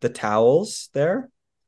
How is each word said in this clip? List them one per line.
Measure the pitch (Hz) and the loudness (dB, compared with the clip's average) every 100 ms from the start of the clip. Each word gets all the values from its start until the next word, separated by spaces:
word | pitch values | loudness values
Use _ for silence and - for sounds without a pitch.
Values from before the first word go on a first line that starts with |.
the | 120 | -6
towels | - 107 107 117 151 208 - - | -4 -2 2 4 4 0 -10 -8
there. | 139 151 226 262 _ _ _ | -2 -2 -2 -6 _ _ _